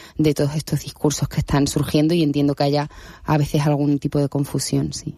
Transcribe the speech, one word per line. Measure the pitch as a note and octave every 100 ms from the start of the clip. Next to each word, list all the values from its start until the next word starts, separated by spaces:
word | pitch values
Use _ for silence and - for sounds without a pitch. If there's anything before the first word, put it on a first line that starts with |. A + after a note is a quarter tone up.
| - -
de | D#3
todos | D3 D3 D#3
estos | - D3
discursos | - - D3+ C#3+ C#3+
que | -
están | - C#3+ C#3
surgiendo, | D3+ C#3+ D#3 D#3 F3
y |
entiendo | D3+ C#3+ C#3+ C#3+
que |
haya | C#3+ D3 D3+ - - -
a | - D3+
veces | C#3+ D3+
algún | D3 C#3+ D3 C#3+
tipo | D3 D3
de | C#3+
confusión, | C#3 C#3+ C3+ - C#3 D3
sí. | - -